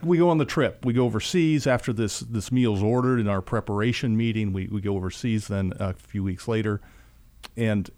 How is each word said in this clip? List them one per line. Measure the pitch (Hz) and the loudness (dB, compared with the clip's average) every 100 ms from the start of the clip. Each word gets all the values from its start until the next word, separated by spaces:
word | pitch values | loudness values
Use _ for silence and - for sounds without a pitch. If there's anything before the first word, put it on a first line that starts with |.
we | 165 170 | 2 4
go | 175 | 4
on | 160 | 4
the | |
trip. | 139 - 117 - | 2 0 0 0
We | 127 | 0
go | 120 | 2
overseas | 123 107 - 180 160 151 135 | 2 0 0 2 2 2 2
after | 120 - | 0 0
this, | 110 107 - | -2 -2 -4
this | 113 113 - | -6 -6 0
meal's | 127 120 101 | 2 2 2
ordered | 104 123 127 123 | 2 2 2 2
in | 104 | 0
our | 98 | -2
preparation | - 113 - 101 117 117 123 110 | -2 -4 -2 0 0 0 0 2
meeting. | 113 110 104 | 0 0 -2
We, | 95 92 | -2 -4
we | 104 | -4
go | 101 98 | -2 -2
overseas | 92 - 120 110 - | -4 -4 -2 -2 -2
then | 98 92 - | -2 -2 -2
a | 98 | -6
few | 90 - 104 | -6 -8 -4
weeks | 95 92 - | -4 -4 -2
later. | 110 107 104 - - - - - - - - | -2 0 -2 -6 -20 -20 -20 -20 -20 -14 -2
And | 110 104 90 | 0 0 -2